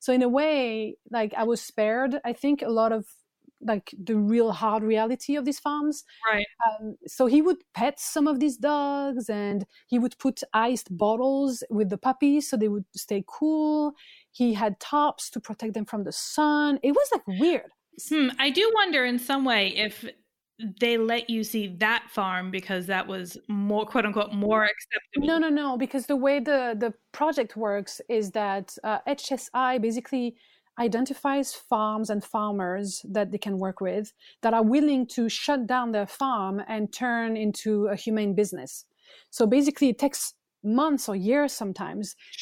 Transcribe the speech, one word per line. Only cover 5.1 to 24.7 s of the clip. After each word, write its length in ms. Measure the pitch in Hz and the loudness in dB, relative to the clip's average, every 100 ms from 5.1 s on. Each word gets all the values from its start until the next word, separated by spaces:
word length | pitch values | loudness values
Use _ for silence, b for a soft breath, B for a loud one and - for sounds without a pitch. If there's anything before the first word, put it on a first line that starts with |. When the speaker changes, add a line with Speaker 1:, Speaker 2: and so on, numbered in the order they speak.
| 254 - 294 | -2 -2 -2
Speaker 1:
of 80 | 269 | -2
these 140 | 285 | -2
farms. 440 | 302 294 294 294 - B 220 | -2 0 -2 -4 -8 B 0
Speaker 2:
Right. 200 | 214 208 - 233 | 2 0 0 0
Speaker 1:
Um, 300 | 214 220 - - | 0 -8 -12 -8
so 200 | - 254 | 2 6
he 160 | 285 | 6
would 160 | 320 359 _ | 6 2 _
pet 260 | - 240 277 | -2 -2 -2
some 280 | - 320 294 | -6 0 2
of 120 | 277 | 2
these 160 | 302 233 | 0 0
dogs 720 | 285 294 285 277 277 254 226 | 0 0 0 -2 -4 -4 -4
and 360 | 208 208 202 196 b b | -4 -2 -4 -6 b b
he 100 | 247 | 0
would 200 | 240 - | 0 0
put 240 | 269 - - | -2 -2 -2
iced 420 | 220 233 254 - 175 | 0 2 0 -4 0
bottles 680 | 208 226 262 269 277 240 - | 2 2 2 2 0 -2 -4
with 200 | 208 208 | -2 0
the 80 | 196 | 0
puppies 500 | 262 262 285 285 285 | -2 2 4 4 2
so 80 | 247 | 0
they 100 | 214 | 0
would 180 | 208 196 - | -2 -6 -12
stay 280 | - 202 - | -6 -6 -6
cool. 640 | - 311 311 302 302 294 294 B B B | -2 0 2 2 0 -2 -4 B B B
He 220 | - 247 | -2 0
had 260 | 208 214 196 | 2 0 -4
tarps 500 | - 294 294 - - | -2 2 2 0 -8
to 80 | - | -10
protect 340 | - 214 226 | -10 -8 -6
them 120 | 214 208 | -6 -6
from 180 | 220 | -6
the 80 | 190 | -6
sun. 680 | - - - 302 294 294 277 | -6 -6 0 2 4 2 2
It 100 | 269 | 2
was, 160 | 285 554 | 4 2
like, 120 | 453 - | 0 -2
weird. 440 | 185 311 302 - _ _ - - | 0 2 2 -2 _ _ -14 -2
Speaker 2:
Hmm, 200 | 302 262 247 | 2 2 2
I 120 | 269 | 2
do 200 | 285 440 | 4 4
wonder 300 | 440 392 294 | 4 2 2
in 140 | 247 247 | 2 0
some 260 | 247 277 | 0 0
way 240 | 262 226 196 - | 2 2 2 0
if 280 | 214 - 226 - _ _ _ - 220 190 | -4 -4 -16 -18 _ _ _ -12 -10 -2
they 160 | 240 233 | 0 2
let 320 | 226 233 233 | 2 0 -2
you 120 | 226 | -4
see 240 | 214 226 202 180 | -2 -4 -4 0
that 300 | 214 233 - | 0 0 -2
farm 400 | - 190 185 185 | -4 -2 -2 -4
because 360 | 190 185 190 180 | -6 -4 -4 -2
that 200 | 190 185 | -2 -2
was 320 | 190 175 - - | -6 -10 -12 -6
more, 380 | 202 202 208 214 | -2 0 0 0
quote 200 | 254 214 | 0 0
unquote, 260 | 208 208 | 0 -2
more 320 | 202 208 220 | 0 2 4
acceptable. 440 | 214 | 2